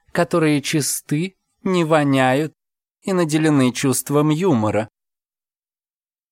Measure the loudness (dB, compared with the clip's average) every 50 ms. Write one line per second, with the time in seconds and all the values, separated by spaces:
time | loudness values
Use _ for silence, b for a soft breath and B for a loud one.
0 | b b -4 -4 -2 0 0 0 2 2 0 0 -2 -2 -2 -2 -2 -4 -6 -8
1 | -6 -4 -4 -4 -4 -6 -8 _ _ _ _ _ -4 -2 0 0 0 2 2 2
2 | 2 2 2 2 2 2 0 0 -2 -4 -8 _ _ _ _ _ _ _ _ _
3 | _ -4 -2 0 0 0 0 0 2 2 2 2 2 2 0 -2 -2 -2 -2 -2
4 | -4 -2 0 0 2 2 0 0 0 0 2 2 0 0 0 -2 -4 -4 _ _
5 | _ _ _ _ _ _ _ _ _ _ _ _ _ _ _ _ _ _ _ _
6 | _ _ _ _ _ _